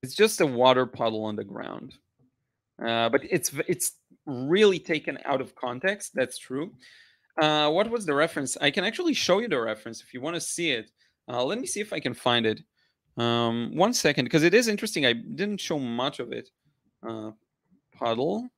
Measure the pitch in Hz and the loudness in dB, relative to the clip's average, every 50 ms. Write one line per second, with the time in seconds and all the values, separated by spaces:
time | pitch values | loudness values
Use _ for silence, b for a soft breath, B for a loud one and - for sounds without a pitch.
0 | - 127 - - 208 220 214 - 165 147 127 117 127 131 127 127 131 - - - | -12 -10 2 4 4 4 6 2 0 2 4 6 6 6 8 6 4 0 -2 -2
1 | 120 117 110 110 107 107 104 104 104 101 98 107 - - - - - - - _ | -2 -2 -2 -2 -4 -4 -6 -6 -8 -8 -10 -10 -10 -10 -10 -12 -12 -16 -20 _
2 | _ _ _ _ _ _ _ _ _ _ _ _ _ _ _ - - 117 117 117 | _ _ _ _ _ _ _ _ _ _ _ _ _ _ _ -8 -4 -2 0 2
3 | 117 117 113 - - - 190 170 - - - 139 - - 175 - - - - _ | 2 2 2 2 0 2 -2 0 0 -2 -4 -4 -2 -2 -2 -2 -2 -6 -6 _
4 | _ _ - _ _ - 139 120 127 139 170 196 214 202 190 165 - - 170 151 | _ _ -20 _ _ -8 -6 -6 0 2 4 6 6 6 6 2 -2 -4 -4 -4
5 | - - 143 - - - 139 135 131 127 _ - - 123 123 123 123 190 208 202 | -4 -6 -8 -8 -4 -2 -2 -2 -2 -6 _ -8 -6 -6 -6 -2 -2 -4 -4 -4
6 | - - _ 131 127 120 - - - - 127 135 156 - - b b b b b | -8 -10 _ -2 -2 -2 -4 -14 -12 -8 -8 -8 -8 -8 -12 b b b b b
7 | b b b b b b b - 156 151 151 151 151 147 156 175 214 226 226 240 | b b b b b b b 0 2 2 2 2 2 2 2 2 0 0 -2 -4
8 | 208 165 143 139 156 165 - 156 139 127 - - 147 143 143 202 180 208 220 - | -2 0 2 2 2 0 0 -4 -6 -6 -4 0 0 0 2 2 -2 -2 -2 -2
9 | 359 339 269 - - - 180 196 233 240 165 131 113 110 110 - - 117 113 - | -2 -2 0 0 2 2 2 2 2 0 -2 -2 -2 -2 -4 -6 -8 -14 -14 -14
10 | - _ - 127 123 156 175 165 151 - - - 170 160 135 113 107 _ _ _ | -18 _ -14 -8 -8 -6 -6 -6 -6 -6 -6 -4 -2 -2 -2 -2 -4 _ _ _
11 | _ _ _ _ _ - 123 120 123 139 196 233 277 381 - 208 214 208 - 160 | _ _ _ _ _ -6 -2 -2 0 0 -2 -4 -4 -6 -6 -6 -6 -6 -8 -6
12 | - 135 117 - - 131 120 120 113 110 110 - - _ _ _ _ _ _ _ | -6 -6 -8 0 2 4 4 4 4 2 0 0 -6 _ _ _ _ _ _ _
13 | _ _ _ - 117 117 117 117 117 117 117 117 117 117 - 151 180 226 247 - | _ _ _ -2 0 2 2 2 2 2 0 0 -2 -4 2 2 2 4 4 2
14 | - 160 147 - 131 117 - 160 147 175 175 233 247 226 208 202 - 214 - 175 | 2 2 2 2 0 2 4 4 4 6 6 6 4 4 -2 -2 -4 -4 -2 2
15 | 143 123 120 117 113 - 117 139 190 208 208 185 - - 170 147 131 120 117 120 | 2 2 2 2 -2 -10 -6 -6 -4 -4 -4 -6 -4 -4 -4 -2 -2 -4 -4 -2
16 | 127 143 147 - 127 117 123 113 113 _ _ _ _ _ _ _ _ _ _ _ | -4 -4 -4 -6 -10 -8 -8 -10 -10 _ _ _ _ _ _ _ _ _ _ _
17 | - 113 113 110 107 110 110 _ _ _ _ _ _ _ _ _ _ _ _ - | -12 -10 -10 -10 -10 -12 -14 _ _ _ _ _ _ _ _ _ _ _ _ -6
18 | - 117 113 113 131 160 196 220 247 247 _ | -2 -2 0 0 0 -2 -2 -4 -6 -10 _